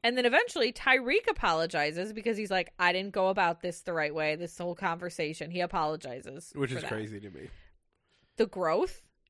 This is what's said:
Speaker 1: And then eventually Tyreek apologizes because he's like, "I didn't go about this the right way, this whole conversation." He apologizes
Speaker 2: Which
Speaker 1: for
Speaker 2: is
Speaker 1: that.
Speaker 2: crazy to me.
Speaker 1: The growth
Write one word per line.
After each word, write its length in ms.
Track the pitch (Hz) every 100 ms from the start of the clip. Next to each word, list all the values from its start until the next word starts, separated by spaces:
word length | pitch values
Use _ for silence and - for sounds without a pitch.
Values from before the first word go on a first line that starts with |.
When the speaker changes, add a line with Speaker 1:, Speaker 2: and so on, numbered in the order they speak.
Speaker 1:
And 120 | 233 254
then 100 | 247
eventually 460 | 277 480 339 240
Tyreek 560 | - - 254 247 370 466
apologizes 840 | 427 208 160 165 165 147 160 202
because 240 | 214 220 208
he's 160 | 208
like, 200 | 190 175 -
"I 140 | 180
didn't 200 | 180 202
go 160 | 196 190
about 320 | 190 175 165
this 180 | 180 170
the 120 | -
right 220 | 165 151
way, 220 | 156 156 151
this 200 | 170 -
whole 200 | 175 170
conversation." 760 | 190 170 180 - 156 160 156
He 80 | 175
apologizes 920 | 175 185 160 160 139 127 131 135 -
Speaker 2:
Which 160 | - 135
Speaker 1:
for 60 | 127
Speaker 2:
is 60 |
Speaker 1:
that. 40 | -
Speaker 2:
crazy 260 | 107 107 104
to 100 | 101
me. 180 | 78 - - - _ _ _ _ _ _ -
Speaker 1:
The 100 | 220
growth 560 | 190 170 175 370 - _ _ _